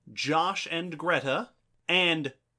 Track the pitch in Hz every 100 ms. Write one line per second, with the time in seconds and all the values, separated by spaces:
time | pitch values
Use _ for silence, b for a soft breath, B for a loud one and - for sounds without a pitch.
0 | - 107 127 160 175 190 - 165 175 156
1 | 165 151 147 156 240 _ _ _ - 180
2 | 175 160 135 - _